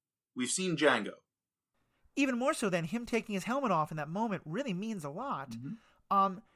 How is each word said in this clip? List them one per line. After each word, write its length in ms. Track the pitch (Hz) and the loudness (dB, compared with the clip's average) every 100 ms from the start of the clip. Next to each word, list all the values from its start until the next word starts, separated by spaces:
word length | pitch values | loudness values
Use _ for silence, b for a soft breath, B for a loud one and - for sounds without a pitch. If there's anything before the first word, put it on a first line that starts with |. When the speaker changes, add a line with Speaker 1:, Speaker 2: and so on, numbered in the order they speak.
| _ _ _ - | _ _ _ -6
Speaker 1:
We've 140 | 123 | -2
seen 260 | - 185 160 | -2 0 4
Jango. 380 | 147 123 98 - _ _ _ _ _ _ _ _ _ - | 6 6 2 -8 _ _ _ _ _ _ _ _ _ 0
Speaker 2:
Even 220 | 277 247 | 0 2
more 140 | 262 | 0
so 160 | 311 214 | 2 0
than 160 | 175 | 0
him 220 | 165 233 240 | 0 -4 -2
taking 280 | 233 - | -2 -2
his 100 | 202 | -4
helmet 260 | 180 262 269 | -2 0 2
off 200 | 170 151 | 2 2
in 60 | 160 | -2
that 120 | 147 | -4
moment 340 | 180 226 185 | -2 -2 -2
really 300 | - 175 285 | -4 -4 -2
means 300 | 175 220 214 | -2 -4 -6
a 60 | 147 | -6
lot. 400 | 151 269 180 135 | -6 -6 -6 -8
Speaker 1:
Mm-hmm. 640 | 117 127 226 - _ _ 196 | -10 -10 -12 -14 _ _ 4
Speaker 2:
Um, 260 | 196 185 - | 4 2 -10